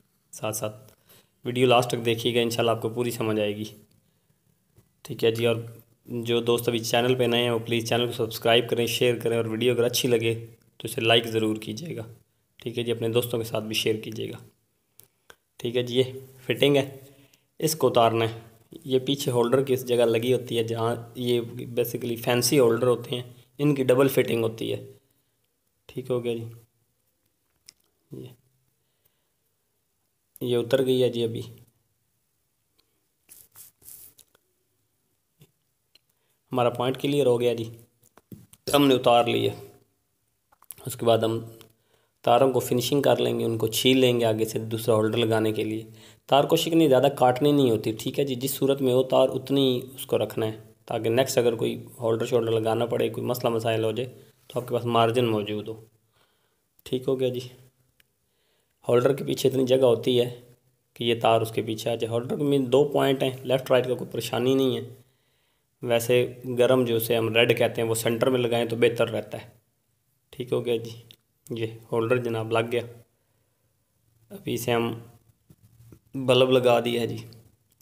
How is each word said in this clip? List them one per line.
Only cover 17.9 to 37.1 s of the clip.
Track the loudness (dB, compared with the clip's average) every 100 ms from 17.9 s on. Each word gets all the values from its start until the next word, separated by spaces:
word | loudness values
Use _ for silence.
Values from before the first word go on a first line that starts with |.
| 4 4 4
है। | -2 -4 -16 -20 _ -16 -2
ये | -2
पीछे | 0 -4 -2
होल्डर | 0 2 2
की | 2
इस | -2 0
जगह | 2 2
लगी | 2 0
होती | -2 -2 -4
है | -2
जहाँ | -2 -2 -4 -8 -6
ये | -2 -2 -2 -10 -8
basically | -4 -4 -4 -6 -6
फैंसी | -2 0 2 4
होल्डर | 4 4 2
होते | 0 -4 -10
हैं, | -10 -18 _ -2
इनकी | 0 2
डबल | 4 4 4
फिटिंग | 2 0 0
होती | -2 -4 -8
है। | -8 -10 -20 _ _ _ _ _ _ _ _ -18
ठीक | -12 -4
हो | -4
गया | -2
जी, | -6 -8 -16 _ _ _ _ _ _ _ _ _ _ -20 -20 _ _ _
ये, | -18 -18 -20 _ _ _ _ _ _ _ _ _ _ _ _ _ _ _ _ _ _ _ -10
ये | -4 -2
उतर | 0 0
गई | 2 2
है | 0
जी। | 0
अभी | -4 -6 -12 -18 _ _ _ _ _ _ _ _ _ _ _ _ _ _ _ _ _ -20 _ -20 -20 _ -20 -20 -20 _ _ _ _ _ _ _ _ _ _ _ _ _ _ _ _ _ _ _ _ _ _ _ _
हमारा | 0 0
पॉइंट | 0 -2 -2
क्लियर | -2